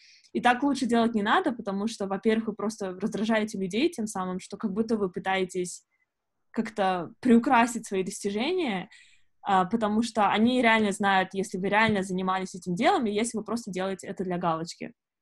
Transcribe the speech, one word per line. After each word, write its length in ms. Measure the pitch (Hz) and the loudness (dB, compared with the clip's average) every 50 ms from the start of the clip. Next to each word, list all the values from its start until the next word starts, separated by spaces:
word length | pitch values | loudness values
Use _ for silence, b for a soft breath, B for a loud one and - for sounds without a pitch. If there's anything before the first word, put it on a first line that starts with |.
| b b b b b b b | b b b b b b b
И 80 | 226 | 0
так 220 | - 240 247 240 277 | 2 2 2 4 2
лучше 240 | 285 277 - 269 | 0 0 0 0
делать 280 | 214 233 233 226 226 226 | 0 2 2 2 2 2
не 80 | 214 202 | 0 0
надо, 300 | 214 262 359 381 311 240 | 2 2 2 2 0 -2
потому 360 | - 202 202 196 196 202 226 | -4 -4 -6 -4 -4 -4 -4
что, 180 | 220 - 202 | -4 -6 -6
во-первых, 420 | 190 196 196 - 226 220 220 220 220 | -4 -4 -2 0 0 0 0 0 -4
вы 60 | 214 | -6
просто 380 | - 202 208 220 - 202 185 180 185 | -4 -4 -6 -4 -4 -6 -8 -6 -6
раздражаете 580 | 247 226 220 196 220 220 226 220 214 214 - 196 | -6 -6 -4 -2 -2 0 0 0 0 -2 -4 -4
людей 300 | 190 185 180 220 285 349 | -6 -4 -2 0 0 0
тем 180 | - - 214 | 0 -2 -6
самым, 320 | 214 - 196 185 185 185 190 | -6 -4 -6 -4 -4 -4 -6
что 180 | - - - | -8 -10 -10
как 160 | 196 - 214 185 | -6 -6 -4 -2
будто 240 | 208 226 220 233 | -2 -2 0 0
вы 140 | 208 202 185 | -2 -2 -2
пытаетесь 760 | - 196 180 190 190 190 190 180 - 185 180 180 - - _ _ _ _ _ _ _ _ _ _ _ _ _ _ - | -4 -4 -2 -2 0 0 0 -2 -4 -6 -6 -6 -8 -14 _ _ _ _ _ _ _ _ _ _ _ _ _ _ -6
как-то 600 | - 220 - - - 196 190 185 180 165 135 - _ | -6 -6 -4 -2 0 0 0 0 -2 -4 -8 -10 _
приукрасить 680 | - 254 233 233 233 294 262 233 233 247 - 226 - | 4 6 6 6 6 6 4 4 4 4 0 -4 -8
свои 180 | - 202 190 190 | -4 -4 -4 -2
достижения, 840 | 202 - - - 208 202 208 240 302 370 370 339 254 196 185 175 - b b b b b b b b b _ - | -4 -6 -6 -6 -4 -4 -2 -2 -2 -2 -2 -2 -2 -2 -4 -6 -10 b b b b b b b b b _ -2
а, 220 | - 196 190 185 | 2 4 4 4
потому 380 | 180 226 233 226 208 208 220 233 | 2 0 0 0 0 0 0 0
что 260 | 233 - 226 202 190 | 0 0 2 2 4
они 340 | - 202 220 240 254 254 226 | 4 4 4 4 4 4 4
реально 300 | 226 220 220 214 202 190 | 6 6 4 4 2 0
знают, 380 | - 202 196 196 190 185 185 - | 2 2 2 4 4 2 0 -2
если 260 | 190 180 - - 185 | -4 -4 -4 -4 -4
вы 100 | 185 196 | -2 2
реально 340 | 202 208 220 220 214 196 190 | 4 4 4 4 4 2 0
занимались 520 | 196 185 185 190 185 185 190 185 185 - | -2 -2 -2 0 0 -2 -2 -2 -6 -10
этим 220 | 185 - 180 175 | -10 -6 -4 -2
делом, 300 | 175 247 330 403 359 247 | 2 4 4 4 4 2
и 60 | 208 208 | 0 0
если 260 | 202 233 233 - 220 | 0 -2 -2 -2 -6
вы 60 | 214 | -6
просто 280 | - 220 233 - - 180 | -4 -6 -6 -6 -6 -6
делаете 340 | 180 185 196 196 190 - | -4 -4 -4 -4 -6 -8
это 160 | - 196 - 190 | -10 -8 -6 -4
для 160 | 185 180 175 | -4 -4 -2
галочки. 540 | 180 170 160 160 165 170 - - - - - _ _ _ _ _ | 0 -2 -2 -2 -4 -8 -10 -12 -14 -14 -14 _ _ _ _ _